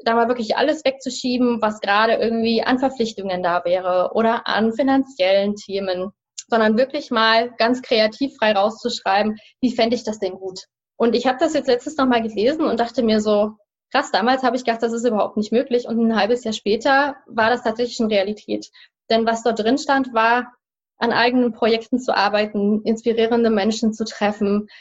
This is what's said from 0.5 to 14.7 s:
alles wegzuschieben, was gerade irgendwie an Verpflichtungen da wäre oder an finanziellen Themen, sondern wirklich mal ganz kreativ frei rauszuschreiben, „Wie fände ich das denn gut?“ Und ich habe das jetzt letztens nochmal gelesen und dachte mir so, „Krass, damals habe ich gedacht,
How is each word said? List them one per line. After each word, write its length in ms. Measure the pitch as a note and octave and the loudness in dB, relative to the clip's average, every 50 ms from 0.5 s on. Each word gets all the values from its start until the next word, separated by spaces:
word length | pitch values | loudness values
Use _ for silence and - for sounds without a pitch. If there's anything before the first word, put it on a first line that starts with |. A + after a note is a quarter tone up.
| - | -2
alles 280 | - C4+ D4 D4 D#4 - | 0 0 0 0 0 -2
wegzuschieben, 760 | C#4 C4+ C4+ - C4 - - - B3+ B3 A#3+ B3 A#3+ A#3+ A3 G#3+ | -2 -2 -2 -8 -10 -10 -6 -4 -4 0 2 2 2 0 0 -2
was 180 | G#3+ G#3+ - | -2 -2 -4
gerade 340 | - G3+ G3+ G#3 A3 A3+ A3 | -2 0 2 2 4 2 2
irgendwie 480 | - - A3+ A3+ A3+ A3+ A3+ A3+ A3 - | 2 0 0 0 0 0 0 0 0 2
an 160 | - C4 B3+ | 0 0 0
Verpflichtungen 640 | C4+ C4 C4 - A3+ A3 - - F#3+ G3 F3+ F3+ F3+ | 0 -2 0 -2 -4 -4 -4 -8 -6 -6 -4 -2 0
da 220 | F3 F3 F3 F3 | 0 0 0 0
wäre 460 | F3 F3+ F#3 F#3 F3+ F3+ F3+ F3+ - - | 0 -2 0 0 0 0 0 0 0 0
oder 320 | G#3+ A3 - A#3 - - | 0 2 2 0 0 -2
an 260 | - - G3+ A3 A3+ A3+ | -2 0 0 0 0 0
finanziellen 840 | A3+ C#4 C4+ C4+ C4+ C4 - - - F3+ F#3 G3 G3 G3 G#3 G#3 | 0 0 2 2 2 0 -2 -2 -2 0 2 2 2 2 0 -4
Themen, 560 | G#3 - - F#3+ G3 G3 F#3+ F3+ F3+ F#3 G3+ - _ _ _ - - - - | -6 -8 -8 -6 -6 -4 -4 -4 -4 -6 -8 -10 _ _ _ -20 -16 -8 -2
sondern 280 | A#3+ A3+ A3 G#3+ A3 | 0 2 2 2 4
wirklich 340 | A3+ C4+ C4 - D4 D4 - | 2 0 0 -2 -8 -6 -2
mal 400 | B3 A3 A3 A3 A3+ A3+ A#3+ A#3+ - | 0 2 4 4 4 4 2 0 -2
ganz 240 | - A3+ A#3 B3+ B3+ | -2 0 0 0 -2
kreativ 560 | - - B3+ A3 G#3+ G#3+ G#3+ - - - - | -2 0 2 2 2 0 0 -2 -6 -6 -2
frei 160 | - A3 G#3+ G#3 | 0 0 2 2
rauszuschreiben, 840 | G3 G3 A3 A3 - - A#3+ - - - G3 G3 G3+ G#3+ G#3+ G#3+ A3 - - _ - | 2 2 0 -2 -4 -6 -6 -6 -4 -2 0 0 2 2 0 -4 -6 -12 -20 _ -4
„Wie 140 | - A#3 A3 | -4 -2 0
fände 220 | - A3+ A3+ B3 | 0 0 0 0
ich 80 | A#3 - | -2 -4
das 140 | A3+ G#3+ - | -6 -6 -4
denn 160 | G3+ F#3 F#3 | -4 -6 -6
gut?“ 320 | - F#3+ F#3+ F#3 - - _ _ _ _ _ _ | -6 -12 -12 -12 -12 -18 _ _ _ _ _ _
Und 180 | - A3+ A#3+ A3 | -2 0 0 2
ich 120 | A#3+ B3 | 2 0
habe 120 | C4 C4 C4 | 0 0 0
das 160 | E4+ D#4 D#4+ | 0 0 0
jetzt 120 | C#4+ - | -2 0
letztens 300 | C4 A#3+ B3 - D4 - | 0 0 0 -2 -6 -2
nochmal 260 | - C4+ B3+ A#3+ A#3 A3 | 0 0 2 2 0 0
gelesen 420 | G#3+ G#3+ F#3+ G#3 C4 D#4 D#4+ D#4 | -2 -4 0 0 0 0 0 -2
und 120 | A#3 A#3 A3+ | -2 0 -2
dachte 240 | A#3 A#3 - - A3+ | -2 -2 -2 -2 0
mir 180 | A3 A3 G#3+ | 2 2 2
so, 360 | G#3 G#3+ G#3 G#3 G#3 G#3+ G#3+ _ _ _ _ _ _ _ | 2 2 2 2 2 0 -4 _ _ _ _ _ _ _
„Krass, 200 | - C4 D4 - - | -2 -2 -2 0 -2
damals 300 | F3+ G#3 B3 C4 C4 B3+ | 0 2 2 0 2 2
habe 140 | B3 A#3+ | 0 0
ich 80 | B3 - | 0 -2
gedacht, 180 | A#3 | -2